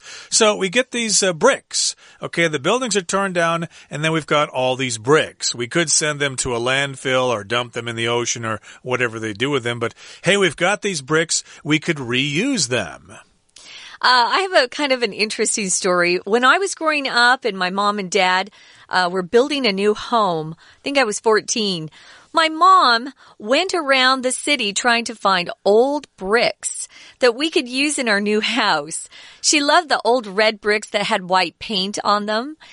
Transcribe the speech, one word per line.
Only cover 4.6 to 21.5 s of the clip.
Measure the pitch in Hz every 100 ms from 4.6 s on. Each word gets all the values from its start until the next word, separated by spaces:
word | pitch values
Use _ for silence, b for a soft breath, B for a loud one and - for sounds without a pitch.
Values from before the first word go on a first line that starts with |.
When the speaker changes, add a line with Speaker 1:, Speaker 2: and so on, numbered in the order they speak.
| 127 127
Speaker 1:
these | 131 113
bricks. | 113 156 101 - -
We | 120 120
could | 170 156
send | - 151 143
them | 143 127
to | 131 117
a |
landfill | 123 135 139 131 135 131 127
or | 110
dump | 98 120 120
them | 123 117
in | 117
the | 117
ocean | 120 117 120 117
or | 107 B B
whatever | 127 123 120 110
they | 110
do | 101 135
with | 139
them. | 117 120
But, | 113 - B B
hey, | 175 202
we've | 180 -
got | 180 202
these | 202 165
bricks. | 131 156 165 - B B
We | 147 156
could | - 147
reuse | 120 123 147 147 269 247 120
them. | 120 82 - 87
Speaker 2:
Uh, | - - _ _ - B B B B
I | 247 254 233 320
have | 381 359 247
a |
kind | - 285
of | 254
an | 226
interesting | 180 214 - 220 - 190
story. | - 190 180 175 180 196
When | 233
I | 254 339
was | 381 -
growing | 311 302 262
up | 233 240 262 233
and | 190
my | 180
mom | 196 202 208
and | 185
dad, | 202 185 185 196 B B B B
uh, | 185 175
were | 185
building | 180 233 285 285 240
a |
new | 190 208
home, | 208 - 233 196 165 156 165
I | - _
think | 269 277
I | 226
was | 202
fourteen, | 226 214 -